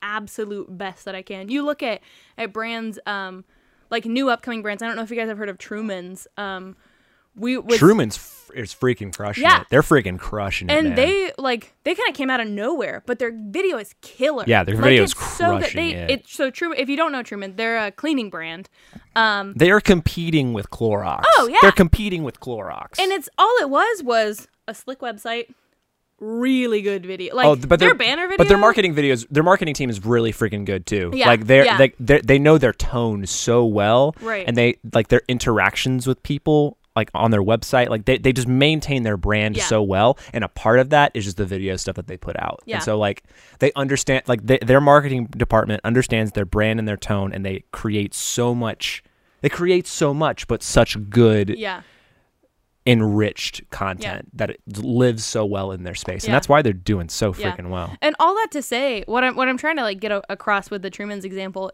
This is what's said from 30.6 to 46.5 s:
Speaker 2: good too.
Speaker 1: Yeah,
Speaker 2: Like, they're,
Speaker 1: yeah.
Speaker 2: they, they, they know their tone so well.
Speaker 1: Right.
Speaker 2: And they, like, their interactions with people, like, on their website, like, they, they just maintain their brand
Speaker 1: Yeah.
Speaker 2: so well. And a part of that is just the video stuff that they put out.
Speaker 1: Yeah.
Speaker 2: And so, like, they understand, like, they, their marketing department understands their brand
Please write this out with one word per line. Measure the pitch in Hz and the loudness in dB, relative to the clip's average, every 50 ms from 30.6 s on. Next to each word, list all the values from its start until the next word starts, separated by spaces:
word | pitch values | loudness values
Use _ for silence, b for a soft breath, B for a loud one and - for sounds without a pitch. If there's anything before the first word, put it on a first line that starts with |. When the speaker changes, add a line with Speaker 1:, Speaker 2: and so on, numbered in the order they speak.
| 101 | -4
Speaker 2:
good | 95 98 92 90 | -4 -6 -6 -4
too. | - 110 101 90 87 - | -4 -2 -2 -2 -2 -2
Speaker 1:
Yeah, | 262 247 - | 2 4 4
Speaker 2:
Like, | 120 110 110 107 | 4 4 6 6
they're, | 131 135 196 | 8 8 8
Speaker 1:
yeah. | 247 214 190 | 8 6 6
Speaker 2:
they, | 135 131 - - | 4 4 2 0
they, | 123 110 139 147 | 2 4 4 4
they | - 113 135 139 | 6 4 4 6
know | 143 151 160 156 | 6 6 6 6
their | 139 117 101 | 6 2 0
tone | - - - - 120 120 113 107 101 98 | 0 -4 -4 -2 -2 -2 -2 -2 -4 -6
so | 92 - - - - 117 120 120 | -8 -8 -4 -2 2 2 4 4
well. | 113 104 104 101 104 113 123 139 151 156 - | 4 2 2 2 4 4 4 4 2 0 -4
Speaker 1:
Right. | - 226 220 202 185 | -8 -6 -6 -4 -4
Speaker 2:
And | - 120 120 | -2 2 2
they, | 120 120 117 - - 113 - | 4 2 2 -2 -4 -2 0
like, | 117 107 - | 0 2 4
their | - 120 - - | 2 2 2 0
interactions | 123 120 - 127 113 104 92 98 - - - 131 131 127 123 | -4 -4 -2 0 2 2 2 2 2 0 -2 -2 -2 -2 -2
with | 131 131 - | -2 -4 -4
people, | - - 147 139 - - 151 151 147 147 - _ _ _ - | -4 -6 -6 -4 0 2 2 2 2 0 -2 _ _ _ -4
like, | 113 107 - - | -4 -4 -2 -2
on | - 113 113 | 0 2 2
their | 113 104 | 4 2
website, | 98 104 110 113 - - - 131 123 - | 2 2 0 0 0 2 2 2 2 2
like, | 113 110 104 | 0 -2 0
they, | - 131 123 | 0 0 2
they | - 131 131 | 2 2 2
just | 135 123 120 | 2 0 0
maintain | 127 131 139 151 160 156 - - 143 131 117 | 2 4 4 4 2 0 -2 -4 -2 -2 0
their | 110 104 95 | -2 -2 -2
brand | 82 101 107 107 104 110 104 107 | 0 0 0 0 0 0 -2 -2
Speaker 1:
Yeah. | 98 | -2
Speaker 2:
so | - 113 107 | 0 0 0
well. | 104 98 95 92 104 120 139 B B B - | 2 2 2 4 4 4 2 B B B -6
And | 120 104 | -6 -6
a | - | -6
part | - - - 110 113 127 | -6 -2 0 4 4 4
of | 131 135 | 4 4
that | 151 147 143 143 - | 4 4 4 2 0
is | 113 101 | -4 -6
just | 101 90 107 | -6 -6 -6
the | 104 | -6
video | 90 98 95 98 95 92 92 | -4 -4 -4 -4 -4 -4 -4
stuff | - - 92 | -6 -8 -8
that | - 90 - | -8 -10 -12
they | 95 90 | -14 -12
put | - 85 - - | -10 -10 -8 -6
out. | 80 78 - - _ | -6 -8 -8 -10 _
Speaker 1:
Yeah. | - 220 | -10 -8
Speaker 2:
And | - - | -6 -4
so, | 110 107 107 | -2 0 0
like, | 104 101 98 - b b b b b b b b | 0 -2 -2 -4 b b b b b b b b
they | - 143 - 139 | 0 0 2 0
understand, | 139 135 139 131 - - 135 131 - - | 0 0 0 -2 0 0 0 0 0 0
like, | 123 110 104 | -2 0 2
they, | 110 131 131 | 2 2 2
their | - 113 127 139 | 4 6 6 6
marketing | 147 143 143 147 143 143 135 127 117 104 | 8 8 8 6 6 2 -2 -4 -4 -6
department | - - 120 - - 110 107 110 107 101 - | -4 -4 -2 2 2 2 2 2 -2 -2 -2
understands | 110 117 127 127 - - 113 110 104 - | 0 2 2 2 2 0 0 0 0 -2
their | 104 101 | -4 -4
brand | 90 | -2